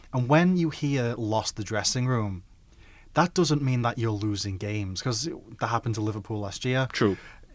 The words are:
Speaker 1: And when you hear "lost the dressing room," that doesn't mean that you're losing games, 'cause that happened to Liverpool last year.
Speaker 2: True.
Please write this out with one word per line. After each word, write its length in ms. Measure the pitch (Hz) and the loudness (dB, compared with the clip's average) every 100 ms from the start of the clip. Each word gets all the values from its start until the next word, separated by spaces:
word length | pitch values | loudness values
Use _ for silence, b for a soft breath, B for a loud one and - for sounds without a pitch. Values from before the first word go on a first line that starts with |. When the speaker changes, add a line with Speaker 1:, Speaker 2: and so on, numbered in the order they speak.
| b | b
Speaker 1:
And 160 | 131 123 | -2 4
when 260 | 151 175 180 | 6 6 4
you 140 | 165 | 2
hear 460 | - 147 139 120 117 | 0 0 0 0 -2
"lost 400 | 110 110 - - | 0 0 0 -4
the 80 | 101 | -4
dressing 420 | 107 95 127 127 | -2 0 0 0
room," 360 | 123 104 92 - - - b b b b | 0 0 -4 -12 -20 -20 b b b b
that 200 | - 175 | 2 2
doesn't 280 | - 160 147 | 4 2 4
mean 200 | 139 127 | 2 2
that 160 | 117 120 | 2 0
you're 140 | 113 | -2
losing 440 | 107 107 101 101 95 | 0 -2 -2 -4 -4
games, 460 | 104 107 98 92 | -4 -4 -4 -4
'cause 260 | 135 110 156 143 - 113 | -4 -2 -4 -8 -12 -6
that 80 | 117 | -2
happened 280 | 117 123 110 | -2 -2 -2
to 60 | |
Liverpool 380 | 107 107 95 107 | -2 -4 -6 -6
last 240 | 101 - | -6 -6
year. 240 | 127 127 131 | -2 0 0
Speaker 2:
True. 240 | - 110 95 B B - | 2 2 2 B B -18